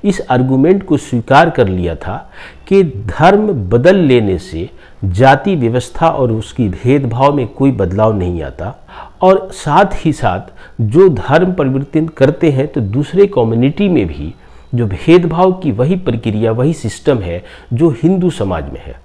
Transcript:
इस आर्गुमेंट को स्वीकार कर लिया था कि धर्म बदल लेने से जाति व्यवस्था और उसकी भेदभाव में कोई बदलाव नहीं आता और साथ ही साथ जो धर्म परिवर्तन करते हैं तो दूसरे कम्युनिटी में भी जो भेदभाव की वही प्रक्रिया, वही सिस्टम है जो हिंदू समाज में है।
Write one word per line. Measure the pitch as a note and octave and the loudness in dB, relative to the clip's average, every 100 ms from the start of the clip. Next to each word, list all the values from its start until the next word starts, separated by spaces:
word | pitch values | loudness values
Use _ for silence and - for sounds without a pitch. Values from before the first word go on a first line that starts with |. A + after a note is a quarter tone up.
इस | A3+ F#3 - | 0 -2 -2
आर्गुमेंट | B2+ C3 C3 D3+ G3 | 0 2 2 2 0
को | - D3 | -2 -4
स्वीकार | - A#2+ A2+ C3+ E3+ | -2 -6 2 4 4
कर | E3 G2+ | 2 0
लिया | F#2 F2 D#2+ | 0 -4 -6
था | - G#2+ - - - - - | -8 -10 -12 -20 -20 -20 0
कि | G3 F3 G#2+ G#2+ | 2 2 -2 -8
धर्म | - E3 G3+ G#3+ D3 F#2 | 2 4 4 0 -4 0
बदल | A#2 D3+ G3 | 2 4 4
लेने | D#3 B2 G#2 F2+ | 4 2 2 -4
से | - D#2+ F2+ - - - G2 | -6 -12 -12 -14 -20 -8 -4
जाति | F2+ C3 C#3+ G3 F3+ | 2 4 4 0 0
व्यवस्था | A#2 B2 - - E3 | 0 -2 -4 -2 -2
और | - B2 | 0 -2
उसकी | A2 - - A2 | -2 -6 -4 -4
भेदभाव | F2+ A#2+ C#3+ C3 A#2 C#3 C#3+ | -2 0 0 0 0 0 0
में | A#2 | -4
कोई | - C3+ | 0 0
बदलाव | B2 F#2 F#2+ A2 G#2 | 2 -2 2 0 0
नहीं | F2+ F2 | -2 -4
आता | C#2+ - F2+ - - - - - | -8 -10 -12 -12 -20 -20 -20 0
और | F#3 F#3+ - - | 2 2 0 -8
साथ | D#3 D3+ G3 - D#3+ | 0 2 2 0 -2
ही | |
साथ | C#3+ A#2 F#2 - - - - | 0 -2 -2 -8 -20 -18 -4
जो | A2 C#3 F#3+ | 0 4 4
धर्म | B2+ F2+ D3 F#3 | 4 0 2 2
परिवर्तन | F3+ C#3 C3+ C#3+ D#3+ D#3+ | -2 -2 -2 -2 -2 -4
करते | - C3+ D#3 E3 | 0 0 2 0
हैं | C3 D3 | 0 -2
तो | D3 | -4
दूसरे | G2+ A#2 D3+ F3+ G3+ | -4 -4 -2 2 2
कम्युनिटी | E3+ A2+ A2+ C3 D#3+ G3+ | 2 0 2 0 0 0
में | D#3+ F2+ | 0 -2
भी | C#2+ D2 - - - - A#2+ | -6 -12 -14 -20 -20 -8 -4
जो | A2+ | -2
भेदभाव | F#2+ - F3 E3+ E3 F#3+ | -2 4 4 4 2 0
की | F#3 D3+ | 0 -4
वही | G#2 C3+ F#3 | -2 0 0
प्रक्रिया, | D3 A2+ A#2 G#2 A2+ | -2 -4 -4 -2 -2
वही | A2+ C3+ E3 | 0 -2 -2
सिस्टम | A2 - - B2+ | -6 -4 -2 -2
है | F2+ F2 - - - | -2 -10 -12 -20 -8
जो | A#2+ E3 | 0 0
हिंदू | C3+ D#3+ F#3+ F3+ | 2 0 2 0
समाज | - G2 E2+ C#2+ | -2 -4 -4 -8
में | - | -12
है। | - - | -16 -18